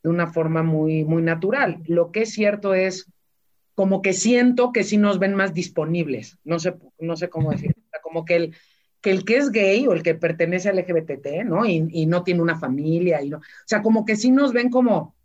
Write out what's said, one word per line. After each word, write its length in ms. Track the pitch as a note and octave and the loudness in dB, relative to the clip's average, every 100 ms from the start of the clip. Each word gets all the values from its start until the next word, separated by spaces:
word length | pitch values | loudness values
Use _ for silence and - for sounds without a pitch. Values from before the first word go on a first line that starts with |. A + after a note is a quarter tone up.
de 60 | D#3+ | 0
una 180 | E3+ E3 | -2 -2
forma 340 | E3 D#3+ D#3+ | -2 0 0
muy, 420 | E3 D#3 D#3 D#3+ | 0 0 0 0
muy 200 | D#3 E3 | 0 0
natural. 580 | E3 E3 F#3+ C4 B3 E3 D#3+ | 0 0 -2 0 -2 -4 -2
Lo 240 | E3+ E3+ | 0 0
que 120 | G#3+ | -2
es 80 | A3 | -4
cierto 440 | - G#3 G#3 G3+ F#3+ | 0 0 0 -2 0
es 340 | F#3+ F#3 - _ _ _ _ _ _ - | 0 -4 -16 _ _ _ _ _ _ -2
como 280 | F#3+ F#3+ | 0 2
que 100 | F#3+ | 0
siento 580 | F#3 A3 B3 B3 B3 B3 | 0 2 4 4 4 2
que 120 | A#3 | 0
sí 140 | G3+ G#3+ | 0 2
nos 200 | G#3 F#3+ | 2 2
ven 160 | G3 | 0
más 200 | G3 G3 E3 | 0 -2 -2
disponibles, 840 | F3 - D3+ E3+ D3+ A#2+ - _ | -4 -4 -2 -2 -2 -6 -10 _
no 160 | D3 E3 | -6 -4
sé, 160 | E3+ - - _ | -4 -6 -20 _
no 160 | E3 E3 | -8 -6
sé 140 | F3 | -6
cómo 200 | D#3+ C#3+ | -2 -2
decirlo, 320 | C#3+ C#3+ - _ | -2 -2 -4 _
o 20 | |
sea, 120 | D#3 | -14
como 220 | D#3+ E3 | -8 -8
que 120 | E3 E3+ | 0 0
el, 200 | E3 E3 _ _ _ _ | 0 -6 _ _ _ _
que 100 | G3+ | 0
el 140 | F#3+ F#3+ | 0 2
que 120 | A#3+ | 2
es 140 | C#4+ | 2
gay 360 | A3 G3 G#3 C4+ | 2 2 4 2
o 60 | |
el 100 | E3+ | 2
que 100 | E3 | 0
pertenece 560 | D#3+ E3 E3 E3 F3+ G3+ | 0 -2 -2 -2 0 0
al 80 | F#3+ | -2
L 100 | F3+ | 0
G 60 | |
B 240 | E3+ D#3+ C3+ | -2 -2 -8
T, 260 | C#3 D#3 | -6 -6
¿no? 220 | A3+ E3+ A3+ | -2 0 0
Y, 220 | E3 D#3+ | 0 0
y 140 | E3 D#3 | 0 0
no 180 | F3 | 0
tiene 180 | F3+ F3 | 0 0
una 160 | E3+ E3 | 0 -2
familia, 640 | C#3 C3+ D#3 E3+ F3+ D3+ | -4 -4 -2 0 0 0
y 60 | C#3+ | -2
no, 80 | D3 | -10
o 40 | - - - | -14 -20 -4
sea, 160 | G#3+ | -2
como 240 | G#3+ A3 G#3+ | 2 0 0
que 100 | G#3+ | 0
sí 140 | B3 | 4
nos 220 | C4 C#4+ | 4 4
ven 160 | A#3+ B3 | 2 0
como 460 | B3 B3 F3+ D#3 _ | 2 2 2 -2 _